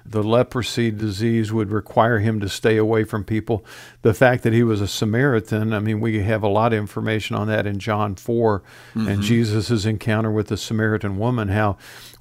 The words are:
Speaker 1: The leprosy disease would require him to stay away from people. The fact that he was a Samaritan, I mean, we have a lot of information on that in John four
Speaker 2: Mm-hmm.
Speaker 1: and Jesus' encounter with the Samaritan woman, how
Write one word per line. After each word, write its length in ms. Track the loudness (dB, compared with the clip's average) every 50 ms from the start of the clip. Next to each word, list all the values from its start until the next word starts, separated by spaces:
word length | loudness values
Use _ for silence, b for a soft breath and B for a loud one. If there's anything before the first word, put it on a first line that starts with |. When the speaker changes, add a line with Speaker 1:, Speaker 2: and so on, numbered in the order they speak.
| B
Speaker 1:
The 180 | -6 -4 -2 0
leprosy 680 | 2 4 2 2 2 -2 -4 -4 -4 -2 -2 0 0
disease 600 | -2 -2 -4 -4 -2 -2 0 0 2 0 0 0
would 200 | 0 -2 -2 0
require 480 | -2 -4 -4 0 2 2 4 4 4 2
him 200 | 2 2 0 0
to 80 | -2 -4
stay 280 | -4 0 0 2 4 4
away 260 | 2 2 2 0 0
from 180 | 0 -4 -6 -4
people. 420 | -4 -4 -4 -2 -2 -4 -4 B B B B B B B B
The 120 | 2 2 4
fact 300 | 6 6 4 4 4 2
that 100 | 2 2
he 100 | 4 4
was 180 | 2 2 0
a 60 | -2 -4
Samaritan, 880 | -4 -2 -2 0 0 2 2 2 2 0 0 -2 -2 -2 -2 -2 -2
I 60 | -2
mean, 200 | -2 -2 -2 -2
we 200 | -2 -2 0 0
have 240 | 0 0 0 0 0
a 40 | 0
lot 240 | 2 2 2 2 2
of 60 | 0
information 560 | -2 -4 -6 -6 -4 -2 -2 -2 -4 -4 -4
on 120 | -4 -2 0
that 180 | 0 0 -2
in 140 | -2 -4 -4
John 360 | -4 -2 -2 0 -2 -2 -4
four 460 | -6 -6 -4 0 2 2 2 2 0 B B B B B B B
Speaker 2:
Mm-hmm. 120 | -4 -2 0
Speaker 1:
and 120 | 0 0 0
Jesus' 600 | 2 2 2 2 2 0 -2 0 0 -2 0 0
encounter 460 | -2 -2 -2 -2 0 0 0 0 0
with 160 | 0 -2 -2 -2
the 100 | -4 -6
Samaritan 600 | -4 -4 -2 0 0 0 0 0 -2 -4 -4 -2
woman, 320 | -2 -2 0 0 0 0
how 280 | 0 2 2 0 -2 B B B B B B B B B